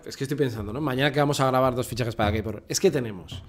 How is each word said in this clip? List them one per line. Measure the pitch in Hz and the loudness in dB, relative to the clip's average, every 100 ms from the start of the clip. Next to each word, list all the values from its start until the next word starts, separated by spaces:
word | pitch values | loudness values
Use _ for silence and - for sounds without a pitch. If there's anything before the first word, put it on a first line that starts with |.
| - | -12
es | - | -6
que | |
estoy | 135 147 | -2 0
pensando, | 131 110 104 | 0 -2 -6
¿no? | 120 | -4
Mañana | 151 127 143 | -2 2 2
que | 139 | 4
vamos | 143 143 | 2 2
a | 131 | 4
grabar | 127 131 | 4 4
dos | 120 123 | 2 -2
fichajes | 117 117 | -2 -2
para | 110 104 | 0 0
Keylor, | 110 110 104 - | 0 -2 -8 -6
es | - | 2
que | 190 | 2
tenemos | 143 117 95 78 - | 2 -2 -8 -12 -14